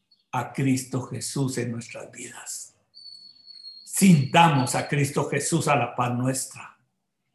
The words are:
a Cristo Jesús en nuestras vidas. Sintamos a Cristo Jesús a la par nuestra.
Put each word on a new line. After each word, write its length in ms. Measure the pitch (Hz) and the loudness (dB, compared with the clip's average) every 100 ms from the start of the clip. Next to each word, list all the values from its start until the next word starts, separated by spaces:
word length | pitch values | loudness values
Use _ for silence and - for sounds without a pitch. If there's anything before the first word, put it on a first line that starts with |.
| _ _ _ | _ _ _
a 220 | 127 120 | -8 -6
Cristo 480 | - 135 127 - 127 | -2 0 0 -2 -6
Jesús 560 | - 117 - 139 131 127 | -6 -8 -6 -4 -2 -2
en 140 | 120 | -4
nuestras 400 | 117 - - - | -6 -10 -14 -16
vidas. 680 | - 120 - - - - _ _ - - - - _ - - - - - | -16 -16 -16 -14 -14 -14 _ _ -20 -20 -20 -20 _ -20 -20 -20 -20 -8
Sintamos 880 | - 190 156 123 170 165 139 123 131 | 4 8 8 6 6 6 6 2 -2
a 120 | - | -2
Cristo 400 | 143 139 - - | -2 0 -2 -2
Jesús 400 | 131 - 160 151 | -2 0 0 2
a 80 | 139 | 2
la 200 | - - | 0 -2
par 180 | 123 | -2
nuestra. 640 | 120 127 131 - - - _ _ _ _ _ _ | 0 -2 -2 -6 -12 -20 _ _ _ _ _ _